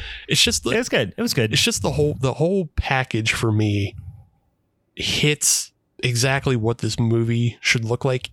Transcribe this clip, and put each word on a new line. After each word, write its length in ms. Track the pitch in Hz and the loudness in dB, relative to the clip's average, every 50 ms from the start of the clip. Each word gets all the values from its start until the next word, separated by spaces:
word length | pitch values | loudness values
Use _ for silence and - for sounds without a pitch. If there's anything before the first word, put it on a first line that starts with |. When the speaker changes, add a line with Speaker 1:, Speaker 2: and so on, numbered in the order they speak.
| - - - - - - | -14 -14 -14 -14 -6 -2
Speaker 1:
It's 160 | - - - | 0 2 2
just 220 | - 226 - - | 2 0 0 -2
the 60 | 226 | 0
Speaker 2:
It 60 | 247 220 | 0 0
was 100 | 254 - | 0 0
good. 240 | - 208 120 92 - | 0 0 -2 -2 -2
It 60 | - | -4
was 120 | 226 233 - | -2 -2 0
good. 200 | - 117 107 110 | 0 0 2 2
Speaker 1:
it's 100 | 151 - | 2 2
just 180 | 240 220 - | 0 0 0
the 100 | - 175 | -2 -2
whole, 240 | 139 143 147 147 - | 0 2 2 0 0
the 180 | 98 131 131 - | 0 -2 -2 0
whole 320 | - 156 170 196 196 185 151 - | 0 0 0 2 0 -2 -2 -4
package 560 | - - - 135 131 127 - - 110 110 113 | -4 -2 0 0 0 0 0 -2 -2 0 -2
for 200 | - - - 113 107 | -2 0 0 2 2
me 420 | 107 107 107 101 101 101 - - - - - - - - - _ _ _ _ _ _ _ _ _ _ _ _ _ | 2 2 2 2 0 0 -2 -4 -10 -14 -16 -18 -18 -20 -20 _ _ _ _ _ _ _ _ _ _ _ _ _
hits 760 | - - - - - - 151 151 - - - - - - - _ _ _ _ _ - | -6 -4 -4 0 2 2 2 2 2 2 0 0 0 -2 -6 _ _ _ _ _ -6
exactly 560 | - 131 120 117 127 139 135 139 131 139 131 | -4 -2 0 0 2 2 0 0 0 0 0
what 240 | 120 107 113 117 - | 2 2 0 -2 -2
this 200 | - 113 110 - | -2 -4 -2 0
movie 580 | 120 113 113 117 117 113 117 117 120 117 - - | 2 2 2 2 2 2 2 2 2 0 0 -2
should 240 | - - - 123 113 | 0 0 0 0 0
look 180 | 110 120 120 - | 0 -2 -2 0
like, 260 | 139 127 127 - - | 0 -2 -2 -4 -8